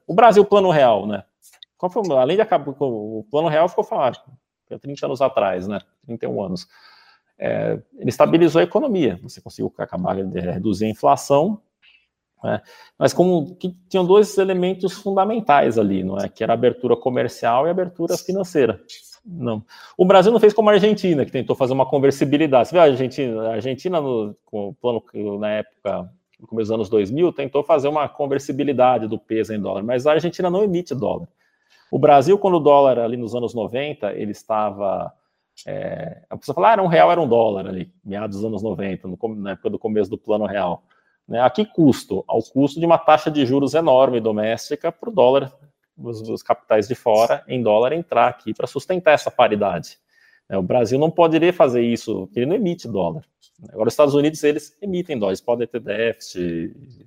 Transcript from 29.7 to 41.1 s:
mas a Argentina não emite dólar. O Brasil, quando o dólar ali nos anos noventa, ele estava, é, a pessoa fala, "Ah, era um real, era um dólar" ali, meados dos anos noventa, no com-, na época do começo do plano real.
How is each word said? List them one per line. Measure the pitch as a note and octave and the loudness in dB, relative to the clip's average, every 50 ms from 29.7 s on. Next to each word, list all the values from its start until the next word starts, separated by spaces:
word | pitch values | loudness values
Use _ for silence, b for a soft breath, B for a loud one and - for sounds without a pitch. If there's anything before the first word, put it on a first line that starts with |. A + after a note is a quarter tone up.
| F#2+ G2 G2+ | -6 -6 -4
mas | A#2 B2+ B2 B2 | -4 -4 0 0
a | D3+ D3+ | 0 0
Argentina | D#3 D#3 F3 E3 - F#3 F3+ | 2 0 -2 -4 -4 -2 -2
não | F3 F#3+ A3 | 0 0 0
emite | G#3 F3 F3 F3+ - - | 0 -2 -4 -4 -6 -8
dólar. | - G#2 F#2 F2 - E3+ - _ _ _ _ _ _ _ _ _ _ _ _ | -6 -4 -4 -4 -6 -8 -14 _ _ _ _ _ _ _ _ _ _ _ _
O | - C#3 | -2 2
Brasil, | C3+ D3+ C#3+ C#3 B2+ D#3+ G3 | 6 8 8 8 8 6 4
quando | G3+ G3+ G3 F3+ | 4 4 2 2
o | E3 | 4
dólar | C#3+ D3 C#3+ C#3+ C#3 C3+ B2 A#2+ | 4 6 6 6 6 4 4 2
ali | A#2 A2+ B2+ | 0 -2 -4
nos | B2 A#2+ G#2+ A#2 | -6 -8 -8 -6
anos | B2 A#2+ A2 A#2 | -6 -6 -6 -4
noventa, | A#2+ G#2 F#2+ A2 C3 C#3+ D3+ - - - G2+ F#2+ | -6 -6 -6 -6 -6 -6 -8 -8 -8 -8 -8 -6
ele | - A2 G#2 | -6 -8 -8
estava, | G2+ - - - A2 G#2+ G#2+ G#2 G2 G2+ G2+ G2 F#2 F2+ - - - _ _ _ _ _ _ _ _ - - | -10 -12 -8 -4 -4 -2 -2 -4 -4 -4 -4 -4 -4 -4 -6 -10 -14 _ _ _ _ _ _ _ _ -18 -14
é, | G2 G2 G2+ G2 - - - - - - - _ _ | -12 -10 -10 -8 -8 -10 -10 -12 -12 -14 -18 _ _
a | - | -18
pessoa | - - - C#3 | -12 -10 -8 -4
fala, | - A#3 G#3+ | 0 2 2
"Ah, | A3+ | 4
era | F#3+ F#3+ | 2 2
um | |
real, | F3 E3 D#3+ D#3 E3+ | 2 4 6 6 6
era | F3 F3 | 4 2
um | D#3+ | 2
dólar" | B2+ A#2 A#2 A2+ A2 G2+ F#2+ F#2 | 2 2 2 2 2 0 -4 -6
ali, | G2 F#2+ F2+ F2 - _ _ _ | -8 -10 -10 -12 -12 _ _ _
meados | G#2 G2 G2+ A2 G#2+ G2 | -12 -10 -10 -10 -10 -8
dos | G2 G#2+ | -8 -8
anos | A2+ A2 G2 G#2 | -6 -6 -6 -6
noventa, | A2 G2+ - G2 G2 F2+ E2+ - | -6 -6 -6 -6 -8 -8 -10 -12
no | F#2+ F2+ | -14 -10
com-, | - - A2 A2 | -10 -10 -10 -8
na | G#2+ G2 G2 | -10 -10 -10
época | F#2+ - - A2 | -10 -8 -6 -8
do | G#2 | -6
começo | G2 - A2 G#2+ G#2+ G2+ F#2+ | -6 -6 -2 -2 -2 -2 -2
do | G#2+ | -6
plano | G2+ - - G#2+ G#2 G#2+ | -8 -4 -2 -2 -2 -2
real. | F#2+ F#2+ G2+ F#2 F2 F2 - _ _ _ _ _ _ | -2 -4 -4 -4 -4 -6 -8 _ _ _ _ _ _